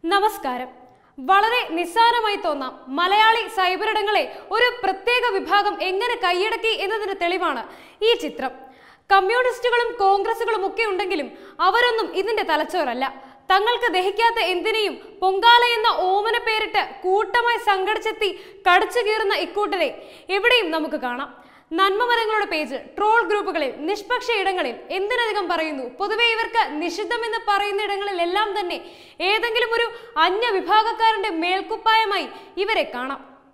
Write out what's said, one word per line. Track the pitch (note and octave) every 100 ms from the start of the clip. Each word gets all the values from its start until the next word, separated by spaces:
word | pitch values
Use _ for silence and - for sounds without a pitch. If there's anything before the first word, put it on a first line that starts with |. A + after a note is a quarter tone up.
നമസ്കാരം. | E4 G4 G#4 G#4 C#4 B3 B3+ - - _ _ -
വളരെ | C4 G4 G#4+ B4 -
നിസ്സാരമായി | D#4+ E4+ A4+ A#4 A#4 A4 G4+
തോന്നാം | F4+ C#4+ B3+ - -
മലയാളി | C#4 F4+ G#4 A4 A4+ G4+
സൈബർ | F#4+ F#4 F#4 G#4+
ഇടങ്ങളെ | G#4+ G4+ G4+ B3+ - -
ഒരു | G#4 B4 B4
പ്രത്യേക | - F#4+ - B4 B4
വിഭാഗം | G4 C#4+ G4+ G4+ G4+
എങ്ങനെ | F4+ F#4 A#4+ A#4
കൈയടക്കി | F4+ F4+ G#4+ A4 A4+
എന്നതിന്റെ | G#4+ F#4+ A4 G4+
തെളിവാണ് | G4 E4+ F4+ F4 C4 G3+ - - -
ഈ | G#4+
ചിത്രം. | A#4+ D4 - C4 - - - - - _
കമ്മ്യൂണിസ്റ്റുകളും | G4 F#4+ A#4+ B4 A#4 B4 A#4 A#4 A#4+
കോൺഗ്രസുകളും | G4 G4 A4 A4+ A4+ A4 F#4+
ഒക്കെ | -
ഉണ്ടെങ്കിലും | A4+ F#4 G4 D4+ B3+ - - -
അവരൊന്നും | F4 A4 B4 A4+ F#4+ F4+
ഇതിന്റെ | G4 G#4+
തലച്ചോറല്ല. | F4+ D4+ D#4 F4+ C#4+ A#3+ C4 - - - _
തങ്ങൾക്ക് | F#4+ G#4+ A#4+ A#4
ദഹിക്കാത്ത | F4+ F#4 G4+ A#4 A#4
എന്തിനേയും | F4+ F4+ G4+ A4 G4+ - - -
പൊങ്കാല | F#4 F#4+ A4+ A#4+
എന്ന | A#4+ A#4 G#4+
ഓമന | - F#4 G4 G#4+ A#4
പേരിട്ട് | A#4 A4 G#4+ G#4 - -
കൂട്ടമായി | F4+ F#4+ G4 A#4 A#4+ -
സംഘടിച്ചെത്തി | - G4 F#4+ G#4+ A4 - G4+ - - -
കടിച്ചു | F#4 F4+ G#4+ A#4+
കീറുന്ന | G#4 G#4+ G4+
ഇക്കൂട്ടരെ | G4+ F4 G4 G#4 F#4 D4 - - - -
എവിടെയും | F#4+ A4+ B4 F4+
നമുക്ക് | D#4+ D4+ D4
കാണാം. | B3 A#3+ C#4+ - - - _
നന്മ | E4 F#4+ G4
മരങ്ങളുടെ | A#4+ A#4 A4 G#4+
പേജിൽ, | G#4 D#4+ D4 B3 - -
ട്രോൾ | G#4 A#4 F#4
ഗ്രൂപ്പുകളിൽ, | G#4 G4+ E4 C#4 A#3
നിഷ്പക്ഷ | D4+ G#4 - B4 A4
ഇടങ്ങളിൽ, | A4+ F#4+ F#4 C#4+ A3+ -
എന്തിനധികം | F#4+ G4+ A#4+ A4+ G#4 F4
പറയുന്നു, | E4+ D#4+ C#4+
പൊതുവെ | B3 - G4+ A4
ഇവർക്ക് | A#4 A4+ A4+ A#4 G4+ D4+
നിഷിദ്ധമെന്ന് | E4+ E4+ G4 A#4 A4+ A4+ A4+
പറയുന്ന | G4+ G4+ G4
ഇടങ്ങളിലെല്ലാം | G#4 G4 G4+ F#4 E4+ F#4 G#4 G4
തന്നെ | F4+ D#4 - - - -
ഏതെങ്കിലും | F4 A4 A#4 A4+ A#4+
ഒരു | A#4 A#4 A#4 - D4+
അന്യവിഭാഗക്കാരന്റെ | E4 F#4+ A#4+ G4 E4+ G#4+ A4 A4+ A4+ A4 G#4+
മേൽക്കുപ്പായമായി | E4 F4 F#4+ - A4 A4+ A4 A4 G4 C4+ - - -
ഇവരെ | G4+ G#4+ D4
കാണാം. | B3 B3+ C#4 - - _